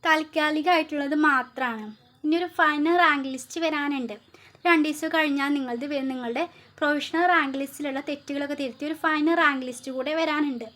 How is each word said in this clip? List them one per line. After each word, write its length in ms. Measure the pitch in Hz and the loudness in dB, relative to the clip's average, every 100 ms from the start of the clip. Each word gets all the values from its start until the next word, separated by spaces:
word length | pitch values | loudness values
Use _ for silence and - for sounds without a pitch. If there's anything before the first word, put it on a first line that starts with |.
| 330 | 2
താൽക്കാലികമായിട്ടുള്ളത് 1080 | 311 311 311 302 311 311 349 311 294 285 302 302 | 0 0 -2 0 0 2 2 2 -4 -2 2 4
മാത്രമാണ്. 600 | 269 247 - 254 220 214 214 _ _ 302 | 4 0 -4 -4 -4 -10 -14 _ _ 0
ഇനിയൊരു 240 | 330 359 - | 0 0 2
ഫൈനൽ 380 | 311 294 302 349 330 | 2 4 4 6 4
റാങ്ക് 240 | 285 269 262 | 4 -2 -8
ലിസ്റ്റ് 280 | - - 320 | -8 -4 -2
വരാനുണ്ട്. 500 | 302 285 277 233 208 _ - - _ 349 | 0 -2 -2 -4 -10 _ -20 -20 _ 2
രണ്ട് 200 | 330 302 | 4 4
ദിവസം 220 | 302 320 320 | 0 -2 0
കഴിഞ്ഞാൽ 340 | 302 277 277 285 | 0 0 0 -2
നിങ്ങളത് 300 | 254 240 285 | -2 -6 -4
വേ-, 100 | 285 262 | -4 -4
നിങ്ങളുടെ 320 | 254 240 240 349 - - - | -6 -4 -4 -4 -8 -20 -4
പ്രൊവിഷണൽ 440 | 302 294 285 330 359 | 0 0 0 0 4
റാങ്ക് 240 | 339 277 269 | 4 2 -4
ലിസ്റ്റിലുള്ള 400 | 277 - 294 269 294 | -6 -6 -6 -6 -6
തെറ്റുകളൊക്കെ 460 | 285 - 285 285 285 | -8 -6 -6 -4 -4
തിരുത്തി 260 | 269 240 294 | -6 -6 -8
ഒരു 80 | 311 330 | -4 0
ഫൈനൽ 300 | 311 302 339 | 2 2 4
റാങ്ക് 240 | 311 269 254 | 2 2 -6
ലിസ്റ്റ് 260 | 247 - 262 | -10 -10 -6
കൂടെ 160 | 262 320 | -4 -2
വരാനുണ്ട്. 460 | 320 302 294 247 226 | 0 0 -2 -4 -10